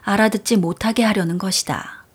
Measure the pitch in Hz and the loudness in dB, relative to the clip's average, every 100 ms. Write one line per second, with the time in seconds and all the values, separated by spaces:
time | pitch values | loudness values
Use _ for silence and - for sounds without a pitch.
0 | - 202 220 214 - 220 170 175 220 226 | -2 2 2 0 0 2 2 -2 -2 2
1 | 220 208 170 175 190 185 - 135 - - | 2 2 0 -2 -2 -4 -4 -6 -8 -18
2 | - | -20